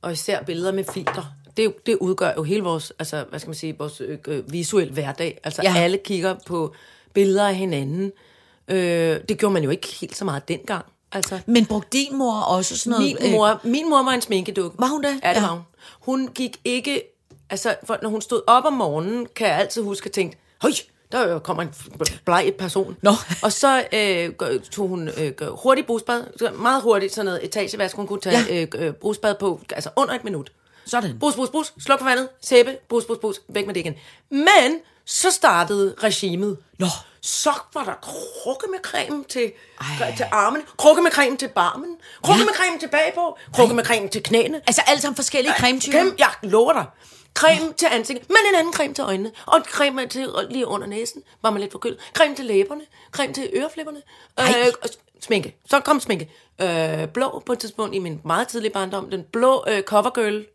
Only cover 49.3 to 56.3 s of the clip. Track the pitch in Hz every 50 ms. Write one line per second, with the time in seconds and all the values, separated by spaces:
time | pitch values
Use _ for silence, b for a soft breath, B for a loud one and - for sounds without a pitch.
49.3 | 220 B B B - 320 311 - - - 294 285 269 262 254 247 - 247 262 -
50.3 | - - - - 240 262 247 - - 202 196 202 202 214 226 233 - 294 - b
51.3 | b b - 220 214 202 202 196 - - - 240 - B B B B - 320 302
52.3 | 285 269 269 240 208 196 196 196 294 294 302 _ b b b b b - 277 277
53.3 | 277 269 269 - - 196 277 320 320 - 311 302 302 294 277 b b b b b
54.3 | b - 254 254 247 240 240 247 240 - - 233 - - _ _ _ _ - -
55.3 | 226 196 160 - - _ _ _ - 285 277 - 302 285 - - 220 170 156 151